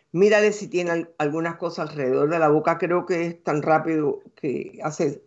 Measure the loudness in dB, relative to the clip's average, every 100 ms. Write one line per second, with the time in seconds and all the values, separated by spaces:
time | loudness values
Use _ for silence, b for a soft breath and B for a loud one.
0 | _ 2 4 6 4 0 -4 -4 -2 -2
1 | -4 -4 -2 -2 -4 -4 -8 -6 -8 -4
2 | 0 2 2 2 4 4 2 0 0 0
3 | 0 -2 -2 -6 -4 -2 2 2 2 0
4 | 0 -4 -8 _ -6 -6 -8 -8 -8 -2
5 | -2 -4